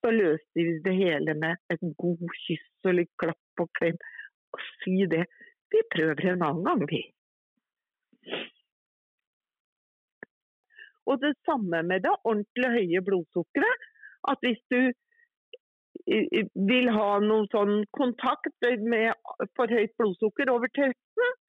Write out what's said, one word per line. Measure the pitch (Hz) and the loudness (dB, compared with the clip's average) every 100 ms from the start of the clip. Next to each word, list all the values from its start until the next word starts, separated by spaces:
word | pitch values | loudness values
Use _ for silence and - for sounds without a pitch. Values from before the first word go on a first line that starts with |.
så | 240 | 2
løste | 226 180 160 _ 170 170 | 4 4 2 _ -2 0
vi | 160 | 0
det | 175 185 | 0 2
hele | 190 151 156 151 | 2 2 0 -2
med | 160 165 _ | -2 -4 _
et | 170 175 151 | -4 -4 -2
god | 175 170 170 | -2 -2 -6
kyss | - - 160 - _ 190 | -10 -6 -8 -8 _ 0
og | 180 | 0
litt | 175 - | 0 -4
klapp | 170 - _ - | -6 -6 _ -6
og | 170 | -6
klem, | - 170 175 - - - _ _ | -2 -2 -4 -12 -18 -20 _ _
og | - - | -16 -16
si | - - 185 190 | -10 -2 0 2
det, | 165 180 _ - _ _ | 0 -2 _ -20 _ _
vi | 427 453 | 0 2
prøver | - 160 143 190 | 0 0 2 0
en | 180 | 0
annen | 160 156 208 | 0 0 0
gang, | 320 156 | 0 0
vi. | - - _ _ _ _ _ _ _ _ _ _ _ - | -4 -6 _ _ _ _ _ _ _ _ _ _ _ -12
De. | - - _ _ _ _ _ _ _ _ _ _ _ _ _ _ _ _ _ - _ _ _ _ - - _ - | -12 -12 _ _ _ _ _ _ _ _ _ _ _ _ _ _ _ _ _ -20 _ _ _ _ -20 -20 _ -4
Og | 262 | -2
det | 285 277 | -2 -4
samme | - 277 190 170 | -2 -2 0 -2
med | 165 185 | 0 -2
det | 190 415 | 0 -2
ordentlig | 220 214 208 - 254 233 | 0 -2 -4 -4 0 0
høye | 185 175 | 2 0
blodsukkeret, | 190 190 165 180 170 - 427 - - _ - - - | 0 -2 -2 -6 -4 0 0 0 -6 _ -20 -10 -6
at | 269 | -2
hvis | 254 226 _ | -2 -4 _
du, | 254 262 240 _ _ _ _ _ - _ _ _ - | 2 2 -2 _ _ _ _ _ -20 _ _ _ -12
eh, | - 220 - | -2 0 0
eh, | - 208 | 0 -2
vil | - 196 254 247 | -2 2 2 2
ha | 214 208 202 | 2 2 2
noen | 208 220 208 | 2 2 2
sånn | 220 202 208 214 | 0 2 2 -2
kontakt | - 254 233 254 294 311 _ 240 247 | -2 -2 0 -4 -2 -6 _ -2 0
med | 220 233 226 - - - 196 | 0 2 2 -2 -10 -8 -8
for | - 233 | -2 2
høyt | 233 214 _ | 2 0 _
blodsukker | 220 175 220 - 269 | 0 2 -2 0 0
over | 240 240 | 2 0
tretten | - 277 240 _ - 494 508 | 0 0 0 _ -2 -2 -2